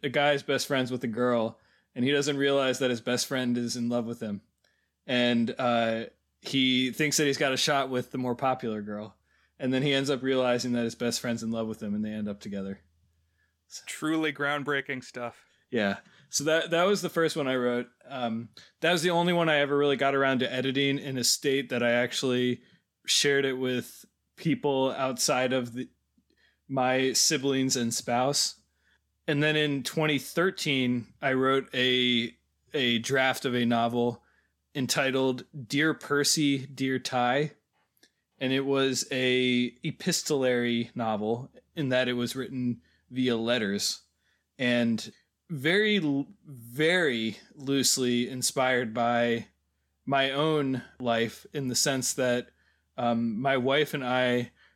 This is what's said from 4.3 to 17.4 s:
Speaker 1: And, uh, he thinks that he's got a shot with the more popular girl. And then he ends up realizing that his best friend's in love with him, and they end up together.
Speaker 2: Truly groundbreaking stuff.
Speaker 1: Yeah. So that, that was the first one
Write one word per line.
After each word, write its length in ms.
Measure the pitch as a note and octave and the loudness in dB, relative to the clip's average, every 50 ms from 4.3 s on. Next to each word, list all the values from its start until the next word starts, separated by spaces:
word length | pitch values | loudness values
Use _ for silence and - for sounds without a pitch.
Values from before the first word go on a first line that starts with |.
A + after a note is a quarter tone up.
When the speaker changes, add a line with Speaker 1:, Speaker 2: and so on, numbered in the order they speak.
| G2+ G2 - _ _ _ _ _ _ _ _ _ _ _ _ | -8 -8 -10 _ _ _ _ _ _ _ _ _ _ _ _
Speaker 1:
And, 480 | - B2+ B2 A#2+ A#2+ A#2+ A#2 A#2 A2+ - - | -2 0 2 2 2 2 2 0 0 -2 -2
uh, 460 | C3 A#2+ A#2+ A#2 A#2 A2+ A2+ A2+ A2+ - - _ _ _ _ _ | 0 2 2 2 2 0 0 -2 -4 -8 -14 _ _ _ _ _
he 520 | - - - C3+ C3 C3 B2+ B2 B2+ B2+ | -8 -4 0 2 2 2 2 2 0 0
thinks 240 | A#2+ - D#3 D3 - | 0 -2 0 0 2
that 100 | - D3+ | 2 2
he's 100 | C#3+ C3+ | 2 2
got 160 | C3 D3+ C3+ | 2 0 0
a 40 | C3 | 0
shot 340 | B2+ - D#3 D3 C#3 C3 C3 | 0 0 2 2 0 0 0
with 220 | C3 B2+ B2+ - | -2 -4 -4 -4
the 60 | - C3 | -4 -4
more 160 | B2+ B2 A#2+ | -2 -2 -2
popular 460 | - C3+ C3 B2+ C3 B2+ A2+ G#2+ G#2+ | 0 0 0 0 -2 -2 -4 -4 -6
girl. 340 | G#2 G#2 G#2 G#2 G#2+ G#2+ - _ _ _ _ _ _ _ _ - | -6 -8 -8 -8 -10 -12 -16 _ _ _ _ _ _ _ _ -6
And 160 | C#3 B2+ C3 | -2 0 0
then 80 | C3 | 2
he 100 | C#3+ C#3+ | 2 2
ends 180 | C#3 C3+ C#3 C#3 | 2 2 2 0
up 120 | C3+ B2 | -2 -2
realizing 500 | C3 C3 C3 C3 B2+ B2 B2 A#2+ A#2+ B2 | 0 0 0 2 2 2 2 0 0 -2
that 120 | A#2+ A#2+ A#2 | -2 -2 -2
his 100 | A#2 - | -2 -4
best 260 | - A#2+ A#2+ A2+ - | -4 -4 -4 -4 -2
friend's 220 | - B2 A#2 A#2 | -4 -4 -4 -4
in 80 | A#2 A2+ | -4 -4
love 160 | A2+ A2+ A2+ | -4 -4 -4
with 160 | A2 G#2+ - | -6 -6 -6
him, 120 | G#2+ G#2 G#2 | -6 -4 -4
and 100 | G#2+ G#2+ | -4 -4
they 80 | G#2+ | -4
end 160 | G#2+ G#2+ G#2 G#2 | -6 -6 -6 -6
up 120 | G2+ G2+ | -8 -8
together. 400 | - G#2 G2 G2 G2 G2 G2 - _ _ _ _ _ _ _ _ _ _ _ _ _ _ _ _ _ _ - - - | -10 -8 -8 -8 -6 -8 -10 -12 _ _ _ _ _ _ _ _ _ _ _ _ _ _ _ _ _ _ -20 -18 -14
Speaker 2:
Truly 480 | - - - D#3 D#3 D#3+ D#3+ D#3 D#3 | -14 -10 -6 -2 -2 0 0 0 -2
groundbreaking 720 | C#3 C3 C#3+ C#3+ D3 D3 C3+ C#3+ C#3+ C#3 C3 - C3+ B2+ - | -2 -2 -2 -2 -2 -2 -2 -2 -2 -2 -2 -4 -8 -8 -10
stuff. 400 | - - B2 A#2+ A#2 - - _ _ _ _ _ _ | -12 -10 -10 -10 -10 -10 -14 _ _ _ _ _ _
Speaker 1:
Yeah. 260 | B2 A2+ G#2 G2 G2 - - _ - - - - | -2 0 0 0 0 -4 -8 _ -20 -20 -12 -8
So 140 | - - C#3+ | -6 -2 0
that, 260 | D#3 D#3 E3 D3+ E3 | 2 2 2 2 2
that 140 | E3 E3 F3+ | 2 2 4
was 180 | G3 G#3 - | 2 2 0
the 80 | F3 E3 | -2 -2
first 260 | - E3+ E3 D3+ - | 0 0 0 0 0
one 100 | E3 | -2